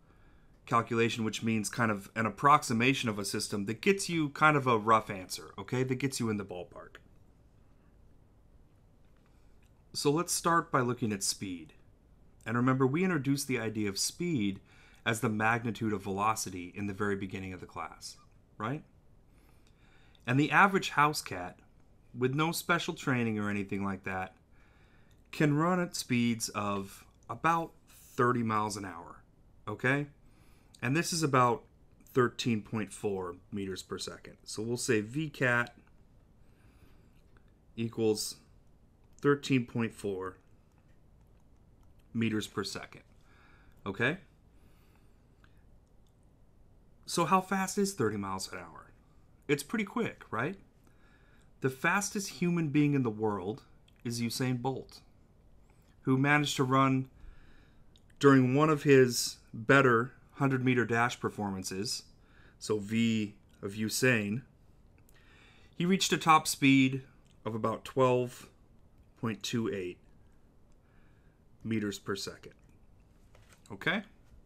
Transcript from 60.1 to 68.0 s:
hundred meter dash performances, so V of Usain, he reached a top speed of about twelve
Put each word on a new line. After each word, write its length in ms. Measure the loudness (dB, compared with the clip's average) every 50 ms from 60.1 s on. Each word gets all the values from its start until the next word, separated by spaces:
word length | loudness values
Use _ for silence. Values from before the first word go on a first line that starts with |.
| -8 -20 -20 -20 -6
hundred 300 | -2 0 0 0 2 2
meter 200 | 2 2 2 2
dash 340 | 2 2 2 0 0 -2 -4
performances, 840 | -6 -6 -4 -4 -6 -6 -6 -6 -8 -8 -6 -6 -6 -6 -6 -8 -10 -16 -20 -20 -20 _ -20 -20 -20 -20 _ -16
so 180 | -4 -4 -4 -4
V 560 | -2 -2 0 2 2 4 2 0 -2 -4 -8 -16 _ -20 -18 -10
of 120 | -10 -8
Usain, 720 | -6 -4 -4 -2 0 2 2 2 2 2 0 -2 -4 -6 -8 -12 -20 _ -20 -20 -20 -20 _ -20 -20 -20 -20 -20 -20 -20 -20 -20 -20 -20 -20 -20 -20 -20 -20 -20 -6
he 80 | -2 2
reached 280 | 2 4 2 4 2
a 40 | 0
top 300 | 2 6 6 6 6 6
speed 560 | 0 -4 4 6 6 8 8 6 4 0 -4 -10 -12 -20 -20 -20 _ _ -12 -10
of 120 | -8 -6
about 280 | -2 -2 -2 -2 -2 -8
twelve 640 | -6 0 2